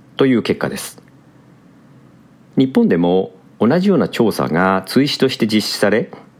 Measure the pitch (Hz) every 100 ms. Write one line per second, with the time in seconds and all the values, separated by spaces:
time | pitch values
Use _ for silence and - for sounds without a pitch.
0 | - - 139 120 - - 71 104 - -
1 | _ _ - _ - - _ _ _ -
2 | - - - _ _ - 135 123 113 87
3 | 87 92 - - - - 107 165 196 170
4 | 85 - 113 - 67 80 95 95 - 123
5 | 143 - 135 - 110 107 - - 101 101
6 | 95 - - _